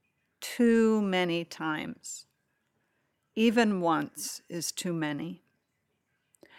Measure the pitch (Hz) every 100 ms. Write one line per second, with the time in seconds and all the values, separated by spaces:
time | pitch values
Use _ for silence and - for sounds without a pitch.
0 | _ _ _ _ - - 233 226 226 220
1 | 202 185 180 170 170 - 160 156 156 -
2 | - - - _ _ _ _ _ _ _
3 | _ _ _ - 226 220 220 196 170 156
4 | 147 - - - - 175 - - 185 170
5 | 151 147 165 180 _ _ _ _ _ _
6 | _ _ _ _ -